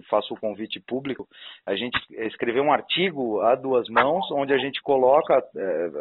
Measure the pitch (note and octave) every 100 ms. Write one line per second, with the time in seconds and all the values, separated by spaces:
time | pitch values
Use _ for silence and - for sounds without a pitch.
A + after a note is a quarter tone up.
0 | - G#2 - A2+ A2 G2 A2 G2 - B2+
1 | C#3 A2+ - - - - - G2 A#2+ -
2 | - - A2 - A#2+ A#2 D3 B2+ - D#3+
3 | F#3+ D3 A#2+ G#2 G#2+ C3+ C3+ B2+ G#2+ A2+
4 | C3+ F3 - C#3+ C3+ C3+ C3+ - - C3+
5 | B2+ D3 D#3+ C3+ - - F#2+ D#2+ E2+ D2